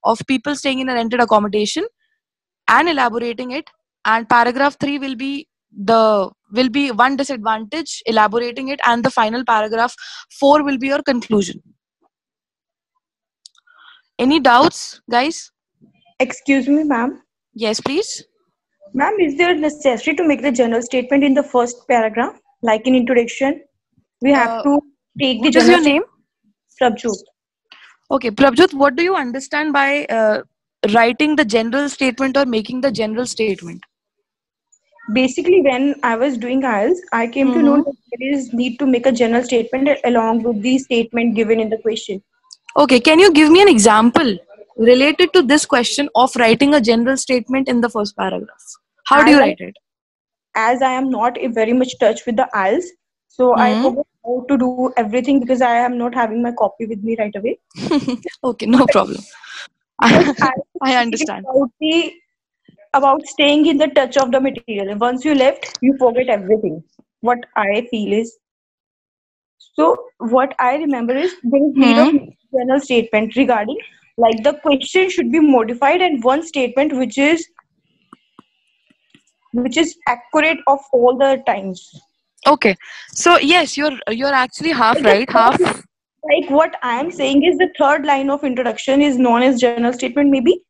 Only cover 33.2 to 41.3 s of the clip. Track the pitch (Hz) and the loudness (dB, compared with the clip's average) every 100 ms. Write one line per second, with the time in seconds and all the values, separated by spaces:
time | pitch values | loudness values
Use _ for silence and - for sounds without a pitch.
33.2 | 247 - 220 185 170 175 - _ _ _ | -8 -4 -4 -4 -10 -18 -20 _ _ _
34.2 | _ _ _ _ _ _ _ _ - 220 | _ _ _ _ _ _ _ _ -4 -2
35.2 | 262 - 349 381 277 247 277 - 247 226 | 0 -2 2 4 4 2 -2 -2 -2 0
36.2 | 269 247 240 262 262 208 226 370 - 233 | -2 -4 -4 -2 0 0 0 -2 -4 -4
37.2 | 233 254 262 247 285 285 320 277 _ 240 | -4 0 0 4 4 4 0 -8 _ -10
38.2 | 262 277 240 233 254 240 277 247 262 233 | -4 -4 -4 -4 -4 -2 0 2 0 2
39.2 | 233 233 247 240 233 269 277 277 247 240 | 2 0 0 -2 -2 -2 0 0 0 0
40.2 | 226 226 220 214 214 262 269 240 226 233 | 0 0 -2 -4 0 0 0 -2 -2 -2
41.2 | 233 | -2